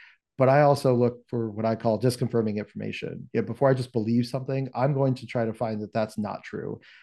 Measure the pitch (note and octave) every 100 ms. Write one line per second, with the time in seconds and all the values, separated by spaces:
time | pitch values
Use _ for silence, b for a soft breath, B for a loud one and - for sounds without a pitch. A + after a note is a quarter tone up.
0 | B B _ - C3 C#3+ C#3+ C#3 C3+ B2
1 | A#2+ A#2+ _ A#2+ A2+ G#2 A2+ A2+ A#2 G#2
2 | B2+ - A#2+ A#2 G#2+ G#2 G#2 G#2 G#2+ -
3 | - - - A#2 A2+ A#2 C3+ B2+ B2 A#2
4 | G#2+ A#2 A#2+ C3+ C3 C3+ C3 A#2 C#3 C3+
5 | C3+ B2+ A2+ B2 A2+ G#2 A2+ G#2+ G#2 A2
6 | G#2+ G#2+ G#2 - - - - - B B